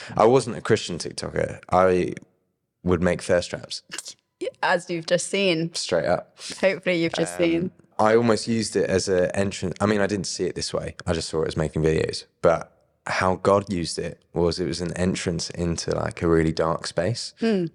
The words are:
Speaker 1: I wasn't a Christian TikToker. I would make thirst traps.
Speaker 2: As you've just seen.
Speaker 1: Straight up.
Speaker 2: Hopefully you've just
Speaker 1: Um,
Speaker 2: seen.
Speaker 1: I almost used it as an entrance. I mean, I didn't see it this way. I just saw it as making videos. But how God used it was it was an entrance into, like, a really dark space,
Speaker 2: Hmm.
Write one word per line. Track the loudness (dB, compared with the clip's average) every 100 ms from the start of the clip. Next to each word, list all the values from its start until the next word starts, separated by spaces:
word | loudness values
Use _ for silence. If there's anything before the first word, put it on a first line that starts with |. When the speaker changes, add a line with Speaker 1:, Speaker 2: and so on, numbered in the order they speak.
| -4 4
Speaker 1:
I | 6
wasn't | 6 2 -4
a |
Christian | 0 0 0 -8
TikToker. | -8 -10 -6 -4 -4 -6 0
I | 4 6 4 0 -6 -14 _ _ _ _ _
would | 0 2
make | 2 0
thirst | 0 0 0
traps. | -8 -10 -14 -14 -16 -14 -18 _ -10 -10 -4
Speaker 2:
As | 0 0 -2
you've | -6 -2
just | -2 0
seen. | 0 2 0 -2
Speaker 1:
Straight | -4 -2 0 2
up. | 0 -4 -16 -14 -2
Speaker 2:
Hopefully | 0 0 -2 0
you've | 0
just | -2 -4
Speaker 1:
Um, | 0
Speaker 2:
seen. | 0 0 -2 -8 _ 0
Speaker 1:
I | 4 6
almost | 6 2 0
used | -2 0
it | 0 2
as | 0 2
an | 2 2
entrance. | 0 -2 -4 -6 0
I | 0
mean, | 2
I | 0
didn't | -2 -4
see | -4
it | -4
this | -4 -6
way. | -4 -6 -6 -2
I |
just | -2 -2
saw | -2
it | -2
as | 0
making | -2 2
videos. | 2 2 0 -4 -12 _
But | 2 2 -2 _ _ _ -6
how | 0 0 2
God | 4 2 2
used | -4 -4 -6
it | -8 -10 _
was | -2 0 0
it | -4
was | -4
an | -6 -2
entrance | -2 -2 -2 -4 -6
into, | -4 -2 -2 -4
like, | -2 -4 0
a | 2
really | 4 4
dark | 2 0 -2 -4
space, | -2 -2 -2 -8 -4
Speaker 2:
Hmm. | 0 0 -2